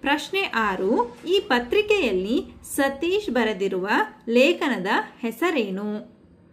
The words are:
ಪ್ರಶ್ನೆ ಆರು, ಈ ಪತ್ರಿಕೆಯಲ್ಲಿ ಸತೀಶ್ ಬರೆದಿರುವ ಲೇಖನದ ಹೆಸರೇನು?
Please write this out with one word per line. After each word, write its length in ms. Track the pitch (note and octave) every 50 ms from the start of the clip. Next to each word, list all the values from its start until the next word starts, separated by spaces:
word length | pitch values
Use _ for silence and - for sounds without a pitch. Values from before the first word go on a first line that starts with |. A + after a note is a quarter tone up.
ಪ್ರಶ್ನೆ 400 | - C4 C#4+ D4 - - - G4
ಆರು, 760 | G4 - - A3+ A3 G#3 F#3+ F3+ F#3+ F#3+ A#3+ F#4 A#4+ A#4+ - - - D#4
ಈ 120 | F4+ G4
ಪತ್ರಿಕೆಯಲ್ಲಿ 1040 | - - C4 A#3+ A#3+ - - G4+ G#4 G#4 G#4+ G4+ E4+ A#3 F#3+ F#3 F#3 G3+ A#3+ E4+ - - - - - - -
ಸತೀಶ್ 580 | - C#4 C#4 C#4 C#4 E4 E4+ F#4 G#4+ G#4 - A#3+
ಬರೆದಿರುವ 560 | B3 A#3 A3 G#3+ F#3 G3 G3 F#3+ F#3 F3+ G3+ A3+ D4 G#4+ - - - - -
ಲೇಖನದ 580 | A#3 A#3+ C4 D#4 F4 - F4+ D4 A#3+ G3 F3+ G3 A3+ D4+ - - - -
ಹೆಸರೇನು? 1000 | - A#3 A3+ - E4 F4 F4+ C#4+ A3 G3 F#3 F#3+ G#3 G#3 G#3 G#3+ G#3+ - - _ - - - _ - -